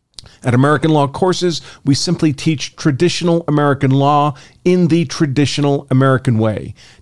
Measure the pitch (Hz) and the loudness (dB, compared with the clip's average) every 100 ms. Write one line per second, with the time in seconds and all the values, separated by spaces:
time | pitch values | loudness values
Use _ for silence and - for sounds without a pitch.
0 | _ - - - 127 123 143 151 160 151 | _ -20 -20 -10 -2 2 2 2 2 2
1 | 135 - 185 170 175 151 - - 139 139 | 0 0 -2 0 -2 -4 -10 -6 -2 0
2 | - 170 160 135 165 156 - - 160 127 | 0 0 0 0 -2 -4 -6 -4 -2 0
3 | 175 - 170 170 170 147 143 139 135 135 | 0 0 -2 -2 0 0 0 0 0 2
4 | 139 147 147 - - _ 180 185 165 165 | 2 2 0 -4 -14 _ 0 2 2 2
5 | 139 - 151 131 143 - 143 139 - 131 | 0 -2 -2 0 -2 0 0 -2 0 0
6 | 135 131 135 110 110 104 - - - - | 2 2 0 0 0 -4 -10 -16 -20 -18